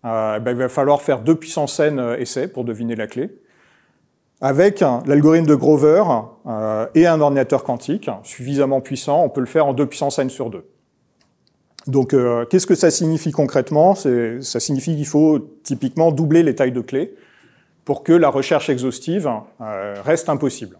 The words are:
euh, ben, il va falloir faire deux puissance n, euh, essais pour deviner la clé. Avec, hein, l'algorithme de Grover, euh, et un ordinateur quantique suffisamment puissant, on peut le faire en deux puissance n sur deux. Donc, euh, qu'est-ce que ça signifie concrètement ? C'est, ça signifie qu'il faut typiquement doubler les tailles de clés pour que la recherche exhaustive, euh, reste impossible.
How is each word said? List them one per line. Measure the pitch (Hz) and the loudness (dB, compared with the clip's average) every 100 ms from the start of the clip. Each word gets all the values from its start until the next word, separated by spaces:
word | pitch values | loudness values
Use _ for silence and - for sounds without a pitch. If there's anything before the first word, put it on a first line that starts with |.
euh, | 117 113 110 107 | -4 -4 -2 -2
ben, | 117 | -4
il | 123 | -2
va | 127 | -2
falloir | 139 139 143 | 0 0 0
faire | 143 131 | 0 -2
deux | 117 165 | 0 0
puissance | - - 143 - | 0 -4 -4 0
n, | 151 143 | 0 0
euh, | 120 123 | -4 -4
essais | 120 - 123 | -6 -6 -6
pour | - 120 | -6 -8
deviner | 110 117 113 | -6 -6 -6
la | 110 | -8
clé. | 120 165 - _ _ _ _ _ _ _ _ _ _ | -6 -8 -10 _ _ _ _ _ _ _ _ _ _
Avec, | 135 139 196 202 | -2 4 4 4
hein, | 156 123 127 | 0 0 2
l'algorithme | 143 147 165 160 | 4 6 4 4
de | 147 | 4
Grover, | 131 151 151 165 196 120 107 - - | 4 4 6 4 4 0 -4 -16 -10
euh, | 110 110 107 113 | -6 -2 -2 0
et | 156 170 | 4 4
un | 160 | 4
ordinateur | 147 143 127 131 | 2 2 0 0
quantique | - 120 - 170 - 101 | -2 -8 -4 -6 -6 -10
suffisamment | - - 127 139 135 135 | -14 -12 -6 -2 0 0
puissant, | 131 135 - 147 | -4 -8 -2 0
on | 160 | 0
peut | - | -2
le | 123 | -2
faire | 160 143 | 0 0
en | |
deux | 131 139 | 0 -2
puissance | - 143 139 | -2 -4 -2
n | 131 | -4
sur | - 117 | -6 -10
deux. | 98 - _ _ _ _ _ _ _ _ _ _ - - | -10 -18 _ _ _ _ _ _ _ _ _ _ -18 -2
Donc, | 135 127 | 0 2
euh, | 135 123 120 120 | 2 2 0 0
qu'est-ce | 185 - | 0 2
que | 170 | 2
ça | 175 | 2
signifie | - 160 160 160 | 2 -2 -2 -4
concrètement ? | 147 139 143 123 151 170 196 | -2 0 0 0 2 4 2
C'est, | 143 123 117 120 | 0 0 -2 -6
ça | 135 120 | -8 -6
signifie | - 135 131 156 | -4 -4 -4 -4
qu'il | 147 | -2
faut | 147 156 151 - - | 2 4 2 -2 -16
typiquement | - 143 135 165 165 | -8 -6 -6 2 2
doubler | 143 160 165 | 2 2 4
les | 160 127 | 2 2
tailles | 131 | -2
de | 123 | -2
clés | 113 135 151 - _ _ _ _ _ _ | -6 -6 -6 -10 _ _ _ _ _ _
pour | - 139 | -6 -6
que | - | 2
la | 165 151 | 4 4
recherche | 135 135 156 - | 2 0 0 0
exhaustive, | 131 127 117 - 180 151 110 101 _ | -2 -2 -6 -6 -4 -4 -6 -10 _
euh, | 110 101 101 101 98 | -10 -8 -8 -8 -2
reste | 160 - | -2 0
impossible. | 143 143 - 101 87 | -2 -2 -6 -14 -18